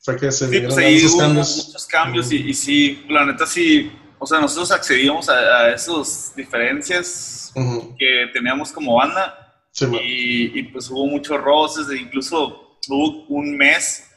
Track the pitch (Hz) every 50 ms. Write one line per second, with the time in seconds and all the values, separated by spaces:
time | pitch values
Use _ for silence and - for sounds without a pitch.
0 | _ - 127 - 143 135 131 - 139 127 123 127 123 123 135 156 160 156 156 156
1 | 160 160 170 175 151 151 147 147 147 147 - - - - - - - - - 160
2 | 160 170 175 175 160 123 151 139 123 135 135 - - 139 143 147 147 143 139 -
3 | - - 151 147 143 139 135 131 160 156 - 175 170 160 156 147 - - - -
4 | - - _ _ 139 135 156 160 147 139 - 165 175 175 196 170 - - 139 127
5 | 135 147 196 175 - - 135 127 117 98 123 120 117 117 120 123 - 170 170 156
6 | 135 - - - - - - - 135 - - 120 117 123 135 147 147 - 180 180
7 | 175 175 - - - - - - - - - 131 131 123 120 - - - - -
8 | 135 131 127 123 123 120 - 127 120 123 131 143 151 - - 160 151 131 117 120
9 | 135 151 165 185 190 175 - - - _ _ _ _ _ _ - 143 127 117 117
10 | 120 123 127 127 123 123 120 120 120 113 - 135 123 - - 131 120 123 131 131
11 | 139 143 143 143 143 - 151 143 - 139 143 151 156 151 151 156 151 143 139 131
12 | 127 120 131 135 131 - 170 160 147 120 - - - _ _ _ - - 135 139
13 | 151 156 147 - - - 143 143 147 147 147 139 139 143 - 170 - - - -
14 | - _ _